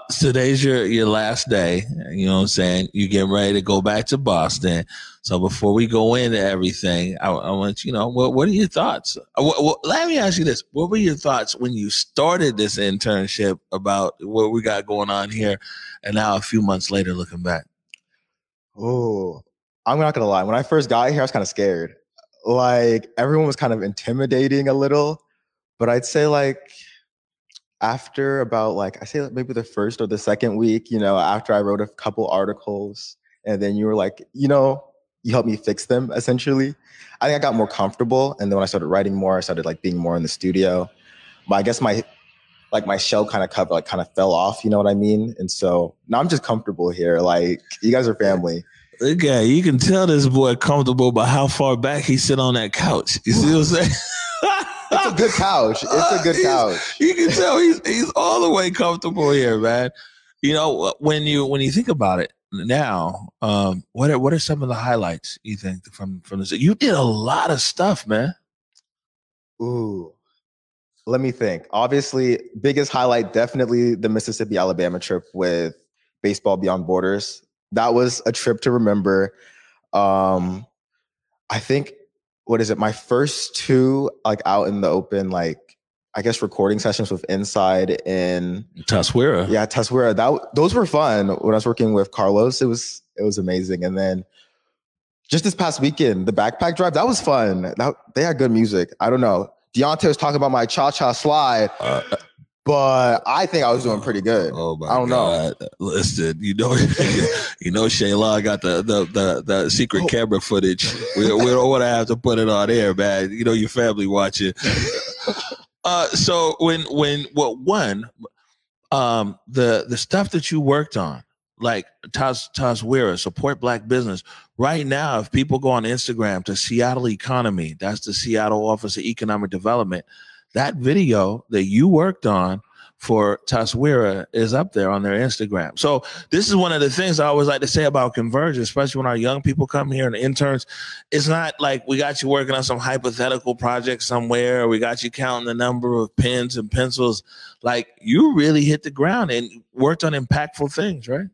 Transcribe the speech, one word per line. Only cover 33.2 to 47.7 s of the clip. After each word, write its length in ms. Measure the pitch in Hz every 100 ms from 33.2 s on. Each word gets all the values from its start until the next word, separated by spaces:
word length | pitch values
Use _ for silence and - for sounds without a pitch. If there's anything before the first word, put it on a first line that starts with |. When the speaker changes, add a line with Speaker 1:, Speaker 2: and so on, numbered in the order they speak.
| _ _ 107
Speaker 2:
and 160 | 101
then 140 | 101 104
you 100 | 107
were 80 |
like, 280 | 107 95 - -
you 120 | 131 139
know, 380 | 143 135 139 - _ _ _
you 100 | 120
helped 160 | 127 127
me 80 | 107
fix 300 | - 101 -
them, 260 | 123 127
essentially. 600 | - 117 127 143 135 135 143 _ - - -
I 60 | 143
think 80 | 147
I 20 |
got 120 | 143
more 120 | 113 104
comfortable, 680 | - 98 - 117 131 139 -
and 140 | 101
then 40 | 98
when 60 |
I 40 | 92
started 220 | 98 78
writing 260 | 95 98
more, 240 | 98 95 92
I 20 |
started, 240 | 92 82
like, 160 | 82 80
being 160 | 92 87
more 180 | 85
in 80 | 85
the 60 | 80
studio. 600 | - 92 92 95 90 90 _ _ - - _ -
But 80 | 98
I 60 |
guess 180 | 101 117
my, 240 | 117 104 - - _ _ _ _ -
like, 140 | 107 104
my 120 | 98
shell 280 | - 107 107
kinda 220 | 104 92
cover, 240 | - 92
like, 160 | 82 -
kinda 160 | 92 85
fell 180 | - 95
off, 320 | 85 95 -
you 60 | 110
know 60 | 104
what 100 | 101
I 80 |
mean? 400 | 101 104 107 113 -
And 120 | 90
so 440 | - 92 87 85 - -
now 120 | 117
I'm 80 | 170
just 140 | 156
comfortable 480 | - 110 107 85 87
here. 300 | 87 87 85
Like, 420 | 87 87 87 87 -